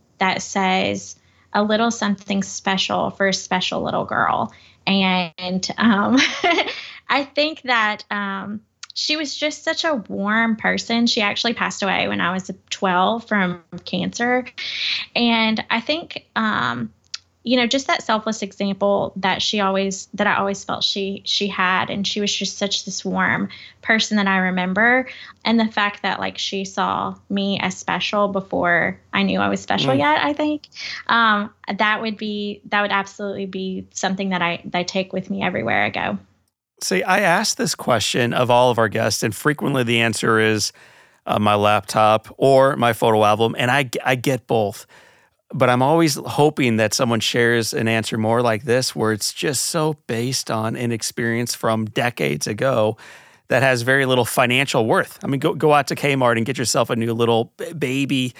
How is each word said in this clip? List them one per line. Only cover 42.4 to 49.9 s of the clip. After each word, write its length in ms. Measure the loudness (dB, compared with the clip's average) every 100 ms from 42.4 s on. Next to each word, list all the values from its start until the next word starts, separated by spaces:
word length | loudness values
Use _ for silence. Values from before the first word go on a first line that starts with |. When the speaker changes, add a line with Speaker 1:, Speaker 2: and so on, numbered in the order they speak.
| 6 6 6 4
Speaker 2:
my 160 | 0
photo 320 | 2 4 6
album. 300 | 4 4 2 2
And 140 | 0
I, 180 | 2 0 -4
I 120 | -2 0
get 320 | 0 -2 0
both. 360 | 0 0 -4 -16 -20 -20 _ _ _ -10
But 160 | 0 2
I'm 100 | 4
always 360 | 4 4 4 0
hoping 600 | -2 2 2 4 2 2
that 140 | 2
someone 280 | 2 0 0
shares 520 | 0 2 2 2 0
an 140 | -2 0
answer 320 | 0 -2 -2
more 240 | 0 2
like 220 | 2 0
this, 320 | 0 0 0 -2
where 160 | -2
it's 200 | -2 -4
just 340 | -4 -4 -2 -2
so 280 | -2 -2